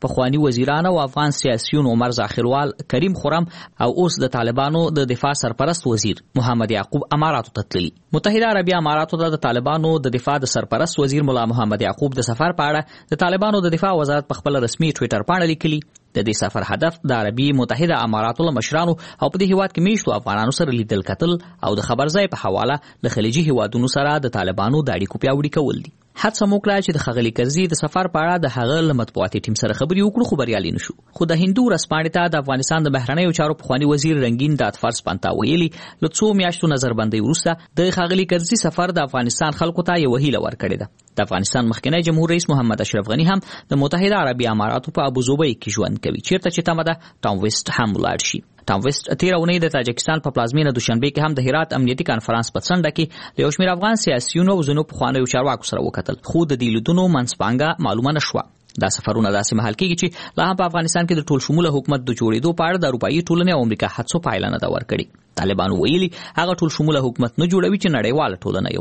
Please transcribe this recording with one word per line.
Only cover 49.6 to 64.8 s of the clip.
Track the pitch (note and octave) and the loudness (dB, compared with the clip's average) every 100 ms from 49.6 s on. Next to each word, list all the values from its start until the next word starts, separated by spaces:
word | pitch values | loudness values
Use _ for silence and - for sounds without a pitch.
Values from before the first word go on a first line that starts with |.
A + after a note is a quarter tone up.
د | D#3+ C#3 | 0 0
تاجکستان | A#2+ A#2+ - D#3+ D3 | -2 -2 -2 -2 -2
په | B2 | -2
پلازمینه | A#2 D3 D3 A#2+ | 0 2 2 0
دوشنبه | - A#2 C#3+ | 0 0 0
کې | D3 D#3 | 0 0
هم | C3+ | 0
د | B2+ | 0
هرات | D3+ D#3+ C3 | 0 0 0
امنیتي | B2 C3 D#3 | 0 0 -2
کانفرنس | A2+ - A#2 A2+ - | -2 0 -2 -2 -4
په | - | 0
څنډه | F3+ D#3 E3+ | 0 0 0
کې | D#3 - - - | -4 -6 -8 -2
د | C#3 | 0
یو | D3 | 2
شمېر | F#3 | 0
افغان | F3+ G#3+ A3 F3 | 0 0 2 2
سیاسیونو | B2 - E3+ F#3 F#3+ | 0 0 2 2 2
او | C#3+ | 2
ځینو | D3 D3+ | 0 -2
پخوانیو | - B2+ C3 B2+ | -2 0 0 2
چارواکو | B2+ C3+ A#2+ - | 2 0 -2 -4
سره | - C3 | -2 -2
وکتل، | - - - - | -2 -4 -6 -2
خو | E3 D#3+ | 0 2
د | |
دې | B2 A#2+ A2 | 2 2 2
لیدونو | A#2+ F3+ F#3 C#3+ | 2 4 4 2
منځپانګه | A#2+ - G2+ B2+ D#3 E3 B2 | 0 -2 0 0 0 0 -2
معلومه | G#2+ C3+ D3+ | 0 0 0
نه | - | -2
شوه. | - - _ - - | -4 -6 _ -14 -2
دا | G2 - | -2 0
سفرونه | A2+ A2 G2+ | -2 0 2
داسې | G2+ G2+ A2 | 0 0 0
مهال | A2 G#2+ | 0 -2
کېږي | F#3+ E3+ | -2 -2
چې | F3 - - - | -4 -6 -8 -2
لا | E3+ | 0
هم | F#3 | 0
په | F3 | 0
افغانستان | E3+ D#3+ F3 E3+ | 0 0 0 0
کې | D#3+ | 0
د | C#3+ | 0
ټول | C3+ - | 0 2
شموله | D#3 E3 C#3+ | 2 2 0
حکومت | D3 C3+ B2 | 0 -2 -2
د | - | 0
جوړېدو | A2 A2+ E3 E3+ | 0 2 0 0
په | E3 | 0
اړه | F#3 | 0
د | D3 | 0
اروپایي | B2 - D#3+ E3+ | 0 0 0 0
ټولنې | E3+ F3+ D#3 | 2 2 2
او | A2+ | 0
امریکا | G#2+ G2+ - | 0 -2 -4
هڅو | - F3 C#3 | -4 -2 -2
پایله | G2 G2 | -2 -2
نه | - | -2
ده | F2 | -2
ورکړې. | E2 | -2